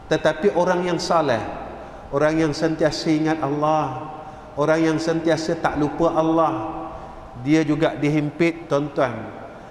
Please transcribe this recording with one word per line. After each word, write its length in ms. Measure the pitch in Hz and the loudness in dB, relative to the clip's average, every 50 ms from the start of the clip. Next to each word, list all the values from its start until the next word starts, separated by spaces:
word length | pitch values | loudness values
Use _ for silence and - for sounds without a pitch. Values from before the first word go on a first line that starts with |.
| - - 151 | -4 -2 -2
Tetapi 400 | 156 - 156 156 208 208 202 - | 0 2 0 0 2 2 2 2
orang 320 | 175 175 180 185 180 185 | 2 2 2 2 2 0
yang 160 | 180 170 160 | 0 0 -2
saleh, 400 | - - 175 165 156 139 120 110 104 98 - - - - - - - - - - - - 139 | 0 2 2 2 4 2 2 0 -2 -4 -8 -10 -10 -12 -12 -14 -14 -16 -16 -16 -10 -4 0
orang 320 | 139 151 151 160 160 160 | 2 2 4 4 2 2
yang 80 | 156 139 | 2 2
sentiasa 560 | - 170 160 160 156 165 151 - - - 180 | 0 0 0 2 2 2 0 0 0 0 2
ingat 320 | 156 151 156 156 160 160 | 2 2 2 0 0 0
Allah, 720 | 143 135 143 147 151 151 156 156 147 135 127 - - - - - - - - - - - - | 0 -2 0 0 2 2 2 2 0 -2 -4 -8 -10 -10 -12 -12 -14 -14 -16 -16 -18 -10 -4
orang 280 | - 147 151 156 165 160 | 0 2 2 4 4 4
yang 140 | 160 156 151 | 4 2 2
sentiasa 560 | - 165 165 165 165 165 160 156 - - 170 | 0 0 0 0 2 2 2 2 2 -2 -2
tak 240 | 160 - 147 - 143 | 0 0 -2 0 0
lupa 320 | 147 143 - - 165 165 143 | 0 0 0 2 2 2 4
Allah, 400 | 160 160 165 160 165 160 151 143 - - - - - - - - - - - - - - - - 120 | 2 2 4 4 4 2 2 0 -2 -4 -6 -8 -8 -10 -10 -12 -12 -14 -14 -16 -16 -16 -16 -14 -6
dia 240 | 123 139 151 160 160 | 0 2 4 4 4
juga 320 | 147 151 151 160 143 - | 4 2 2 2 0 2
dihimpit, 720 | 135 143 147 151 156 147 147 143 - 170 170 160 - - - | 0 0 2 2 2 0 0 0 0 0 0 0 -2 -4 -2
tuan-tuan. 640 | 156 143 147 147 - 165 143 123 117 110 104 104 95 - - - - - - - | 0 0 0 -2 0 0 0 0 0 -4 -8 -10 -12 -12 -14 -14 -16 -16 -18 -18